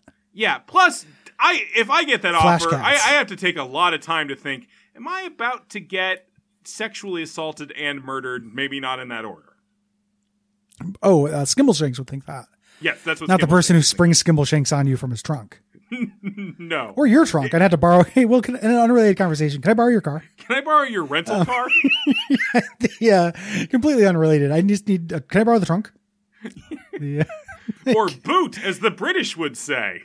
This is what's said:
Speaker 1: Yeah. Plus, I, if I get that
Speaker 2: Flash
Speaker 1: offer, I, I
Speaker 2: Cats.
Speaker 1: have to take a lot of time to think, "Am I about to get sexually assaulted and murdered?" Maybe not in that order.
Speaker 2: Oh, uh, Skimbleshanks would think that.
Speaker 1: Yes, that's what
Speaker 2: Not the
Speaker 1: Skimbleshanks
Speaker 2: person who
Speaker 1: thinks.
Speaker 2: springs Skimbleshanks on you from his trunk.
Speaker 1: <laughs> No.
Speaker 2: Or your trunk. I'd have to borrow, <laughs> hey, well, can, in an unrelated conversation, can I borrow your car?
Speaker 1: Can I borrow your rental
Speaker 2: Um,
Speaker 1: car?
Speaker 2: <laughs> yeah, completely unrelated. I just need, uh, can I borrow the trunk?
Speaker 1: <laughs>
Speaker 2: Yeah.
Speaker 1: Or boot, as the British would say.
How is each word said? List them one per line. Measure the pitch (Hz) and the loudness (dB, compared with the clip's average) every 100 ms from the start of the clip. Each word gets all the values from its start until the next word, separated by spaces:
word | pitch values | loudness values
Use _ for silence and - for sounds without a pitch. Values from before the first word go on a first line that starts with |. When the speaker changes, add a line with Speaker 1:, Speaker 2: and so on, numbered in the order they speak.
| _ _ _ | _ _ _
Speaker 1:
Yeah. | 190 214 139 | -6 -4 -4
Plus, | - 349 359 - - _ - - | -2 2 2 2 -12 _ -20 -2
I, | 294 330 196 226 | 0 0 -2 -2
if | 226 | 0
I | 302 294 | 0 0
get | 240 | -2
that | 185 170 | 0 4
Speaker 2:
Flash | 165 170 165 | 4 4 0
Speaker 1:
offer, | 147 | 0
I, | |
I | 208 | 0
Speaker 2:
Cats. | 226 220 | 2 4
Speaker 1:
have | 294 202 | 2 0
to | 185 | -4
take | 180 160 | -4 -4
a | |
lot | 131 147 175 | -6 0 0
of | 165 | 0
time | 165 165 147 | -4 -4 -4
to | 135 | -8
think, | 143 127 - _ _ - | -10 -10 -12 _ _ -18
"Am | 277 | -12
I | 370 | -10
about | 370 359 240 240 _ | -10 -8 -6 -6 _
to | 208 | -14
get | 151 190 185 185 _ _ _ _ | -8 -4 -4 -6 _ _ _ _
sexually | - - 220 - 202 175 | -18 -12 -10 -10 -8 -8
assaulted | 160 - 156 151 143 | -8 -8 -10 -10 -14
and | - 147 143 | -8 -8 -8
murdered?" | 131 135 127 127 113 | -10 -10 -8 -10 -10
Maybe | 120 139 139 | -8 -8 -6
not | 131 127 | -8 -8
in | 123 | -10
that | 117 110 | -12 -12
order. | 85 _ _ _ _ _ _ _ _ _ _ _ _ _ - 170 196 | -16 _ _ _ _ _ _ _ _ _ _ _ _ _ -16 -14 -2
Speaker 2:
Oh, | 196 170 143 | 2 4 2
uh, | 147 139 | -2 -2
Skimbleshanks | - 277 151 147 127 | 2 2 2 -2 -6
would | 131 | -10
think | 135 143 | -12 -14
that. | 139 - _ _ _ | -16 -18 _ _ _
Speaker 1:
Yes, | 160 - | -6 -4
that's | 165 151 | -6 -6
what | 165 | 0
Speaker 2:
Not | 185 | 0
the | 160 | 4
Speaker 1:
Skimbleshanks | |
Speaker 2:
person | 175 170 170 | 4 6 4
who | |
Speaker 1:
thinks. | 143 | 4
Speaker 2:
springs | - 175 165 | 2 4 4
Skimbleshanks | - 156 139 156 135 143 | 2 2 2 0 0 0
on | 139 | 0
you | 127 | -2
from | 131 | -4
his | 117 | -8
trunk. | - 147 101 - _ _ _ | -8 -8 -10 -20 _ _ _
Speaker 1:
<laughs> | 254 208 - | -8 -8 -8
No. | 202 196 190 - 170 156 113 156 | -14 -12 -12 -14 -8 -8 -6 0
Speaker 2:
Or | 285 | 4
your | 262 311 | 4 4
trunk. | 156 131 | 0 0
I'd | 165 | 2
have | 190 | 2
to | 170 | 4
borrow, | 170 180 | 6 6
<laughs> | 175 | 4
hey, | - | 2
well, | 233 247 | 4 2
can, | 233 247 | 0 -2
in | 220 | 0
an | 240 | 4
unrelated | 233 247 214 190 | 4 6 4 4
conversation, | 185 151 151 143 | 0 0 -2 0
can | 160 | 0
I | |
borrow | 226 240 | 2 4
your | 226 | 2
car? | 156 151 - _ | 0 -6 -12 _
Speaker 1:
Can | - 262 | -6 -4
I | |
borrow | 294 302 | 2 2
your | 269 208 | 2 -2
rental | 143 151 175 202 | -4 -4 -2 0
Speaker 2:
Um, | 170 | 0
Speaker 1:
car? | 247 247 - - - 302 - - | 0 2 2 2 2 0 -2 0
Speaker 2:
<laughs> | 269 - 240 - - 247 - | -2 0 -2 -2 -4 -6 0
yeah, | 226 190 170 170 196 196 170 | 2 4 2 -2 -8 -6 -2
completely | 254 294 262 196 | 0 2 4 4
unrelated. | 170 160 151 143 | 4 4 4 2
I | 156 | 2
just | 196 202 208 | 2 0 0
need, | 185 165 | -2 -2
uh, | 165 | -10
can | - 190 | -2 0
I | |
borrow | 226 233 | 2 2
the | 170 | 2
trunk? | 175 - _ _ _ _ _ | -2 -4 _ _ _ _ _
Speaker 1:
<laughs> | - - - - - - | -20 -20 -18 -18 -16 -12
Speaker 2:
Yeah. | 143 143 151 622 587 659 - - 262 220 | -6 -4 -4 -6 -18 -16 -14 -8 0 0
Speaker 1:
Or | 196 | 0
boot, | 135 - 359 302 - | -4 -2 0 0 -4
as | 196 190 | -6 -2
the | 208 | -4
British | 170 262 370 - 160 | -2 -4 -2 -4 -6
would | 151 120 | -6 -6
say. | - 127 101 87 | -6 -6 -6 -8